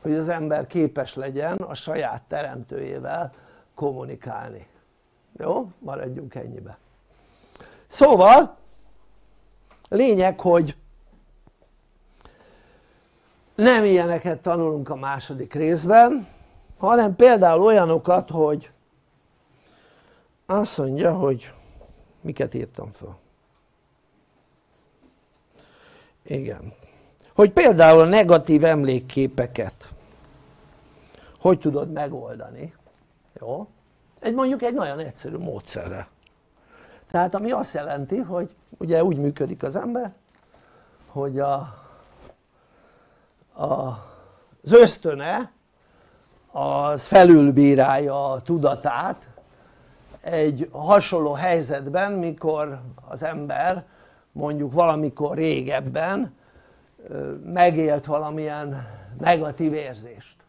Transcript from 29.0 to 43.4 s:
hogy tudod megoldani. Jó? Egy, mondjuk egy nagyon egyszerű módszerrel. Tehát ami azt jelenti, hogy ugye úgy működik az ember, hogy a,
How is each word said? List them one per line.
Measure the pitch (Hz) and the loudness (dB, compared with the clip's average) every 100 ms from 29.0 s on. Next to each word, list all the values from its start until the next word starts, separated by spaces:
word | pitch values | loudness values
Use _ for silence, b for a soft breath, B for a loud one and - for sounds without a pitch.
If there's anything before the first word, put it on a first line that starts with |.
| 127 - 135 135 123 - 95 - - - _ _ _ _ _ _ _ _ _ _ b b b b | -4 -4 -4 -4 -6 -6 -8 -10 -20 -20 _ _ _ _ _ _ _ _ _ _ b b b b
hogy | 180 180 | 0 2
tudod | 156 143 160 | 0 -4 -8
megoldani. | 156 147 127 117 117 - 117 156 _ _ _ _ _ _ - | -8 -10 -10 -16 -18 -18 -18 -20 _ _ _ _ _ _ -20
Jó? | 113 143 208 _ _ _ _ _ | -12 -12 -14 _ _ _ _ _
Egy, | 226 | -6
mondjuk | 240 262 262 | -2 -2 -2
egy | 240 | -4
nagyon | 233 165 143 | -6 -8 -8
egyszerű | 151 - - - | -12 -14 -14 -12
módszerrel. | - 104 - - 87 92 - _ _ _ _ _ b b b b b | -12 -12 -10 -10 -10 -14 -16 _ _ _ _ _ b b b b b
Tehát | 175 180 | -4 -2
ami | 196 214 | -4 -6
azt | 262 - | -6 -6
jelenti, | 160 147 143 135 202 | -8 -8 -10 -8 -8
hogy | 170 180 214 _ _ - | -6 -8 -8 _ _ -14
ugye | 160 165 | -2 0
úgy | 180 147 | 0 0
működik | 143 143 135 - | -4 -4 -8 -6
az | 139 165 | -8 -8
ember, | 339 240 226 _ _ _ b b b b b b _ | -8 -8 -10 _ _ _ b b b b b b _
hogy | 143 139 135 | -10 -8 -4
a, | 139 139 147 104 b b b b b _ _ _ _ _ _ _ _ _ _ _ | -4 -4 -8 -18 b b b b b _ _ _ _ _ _ _ _ _ _ _